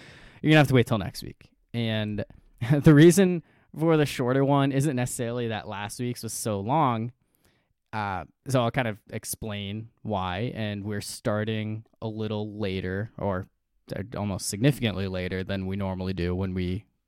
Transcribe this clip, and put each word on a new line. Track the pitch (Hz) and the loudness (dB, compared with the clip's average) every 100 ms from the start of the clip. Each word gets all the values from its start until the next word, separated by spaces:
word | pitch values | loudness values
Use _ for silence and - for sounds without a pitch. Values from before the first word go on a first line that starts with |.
| - - - - | -20 -20 -20 -2
You're | 147 | 6
gonna | 156 | 8
have | 131 | 8
to | 131 | 6
wait | 110 | 4
till | 110 | 0
next | 90 - | -2 -8
week. | - - - _ _ | -14 -16 -20 _ _
And | 120 113 107 107 104 - - _ | -4 -2 -2 -2 -4 -8 -12 _
<laughs> | _ 117 | _ 0
the | 147 160 | 2 8
reason | 143 170 180 185 175 - _ _ - | 10 10 8 4 2 -6 _ _ -2
for | 165 156 | 2 4
the | 143 | 2
shorter | - 123 135 139 | 0 0 2 4
one | 143 139 | 4 2
isn't | 135 151 123 | 2 0 -2
necessarily | 123 - 117 123 117 | -4 -4 -6 -4 -4
that | 107 104 | -6 -8
last | 101 104 - | -10 -10 -6
week's | 123 123 | -6 -6
was | 110 | -8
so | - 117 101 | -6 -4 -4
long. | 101 156 135 113 120 - _ _ _ _ _ _ _ | 0 2 2 0 -4 -10 _ _ _ _ _ _ _
Uh, | 107 101 92 73 _ 135 | -6 -4 -6 -10 _ -2
so | 127 | 0
I'll | 117 | 0
kind | 139 117 | 0 -4
of | 104 - | -6 -12
explain | 110 - - 110 101 98 107 113 _ | -12 -10 -10 -8 -8 -8 -8 -12 _
why, | 110 101 92 90 123 | -6 -4 -2 -4 -4
and | - 107 101 | -4 -6 -4
we're | 101 104 | -6 -6
starting | - - 120 104 107 110 107 110 - _ | -8 -6 -2 -2 -2 -4 -4 -6 -10 _
a | 110 | -8
little | 107 107 107 107 104 | -6 -4 -4 -6 -4
later, | 101 95 90 95 110 - | -4 -2 -2 -4 -6 -4
or | 101 92 95 _ _ _ - - 113 - | -2 -2 -6 _ _ _ -10 -10 -8 -6
almost | 104 92 - | -4 -4 -4
significantly | 101 139 - 117 92 95 | 2 2 2 -2 -2 -4
later | 92 90 92 | -4 -4 -6
than | 95 98 95 | -4 -4 -4
we | 98 | -4
normally | 98 92 92 | -4 -4 -4
do | 92 87 92 | -2 -2 0
when | 95 | -2
we | 92 90 92 - _ | -2 -2 -4 -8 _